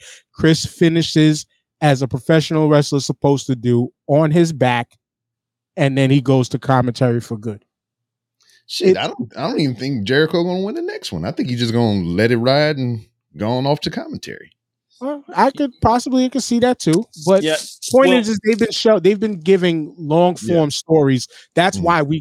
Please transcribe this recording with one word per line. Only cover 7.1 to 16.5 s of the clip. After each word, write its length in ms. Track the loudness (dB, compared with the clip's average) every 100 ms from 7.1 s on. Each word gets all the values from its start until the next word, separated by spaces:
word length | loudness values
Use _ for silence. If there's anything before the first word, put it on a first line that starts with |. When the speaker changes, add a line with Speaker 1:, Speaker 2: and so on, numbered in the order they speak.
| 0
Speaker 1:
for 180 | -4 -10
good. 260 | -10 -12 _ _ _ _ _ _ _ _ _ _ -14
Speaker 2:
Shit, 240 | 0 2
Speaker 1:
It 60 | 2
Speaker 2:
I 100 | -2
don't, 240 | -8 -12 -8
I 120 | -6
don't 120 | -2
even 160 | -2 -4
think 280 | -6 -6
Jericho 380 | 0 2 2 0
gonna 180 | -2 -4
win 120 | -6 -6
the 60 |
next 300 | -8 -10 -10
one. 120 | -8
I 80 | -6
think 160 | -6 -6
he's 80 | -4
just 120 | -2
gonna 280 | 0 0 0
let 260 | -2 0 2
it 40 | 2
ride 380 | 2 2 0 -2
and 260 | -4 -6 -12 _ _ -8
go 120 | -4
on 160 | -2 -2
off 140 | -2
to 100 | -4
commentary. 600 | -8 -12 -14 -16 -18 -20 _ _ _ _ _
Speaker 1:
Well, 240 | -10 -10 -6
I 160 | 0 0
could 220 | 0 -4 0
possibly, 460 | 0 0 0 0 0
I 20 |
could 140 | -2
see 160 | -2